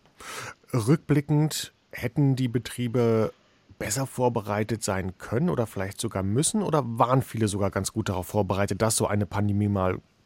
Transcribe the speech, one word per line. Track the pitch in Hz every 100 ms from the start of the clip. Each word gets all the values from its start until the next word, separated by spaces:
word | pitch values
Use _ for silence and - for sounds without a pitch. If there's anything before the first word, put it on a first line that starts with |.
| _ - - - - - _
Rückblickend | 127 107 160 - 147 143 151 151 - - _ _
hätten | - 120 - 143 131
die | 127
Betriebe | 117 - - 120 123 117 113 107 - _ _ - -
besser | 101 123 131
vorbereitet | - 123 117 104 104 110 110
sein | - 95 95 -
können | - 113 175
oder | 131 113
vielleicht | 98 95 -
sogar | 113 101
müssen? | 98 110 160 214
Oder | 190 156 120
waren | 117 120 131
viele | 113 113 107
sogar | 98 98
ganz | 101 95
gut | 110 104
darauf | 90 90
vorbereitet, | 107 95 98 101 98
dass | 113 -
so | 113
eine | 101 104
Pandemie | 101 104 101 104
mal | 101 92 95 - _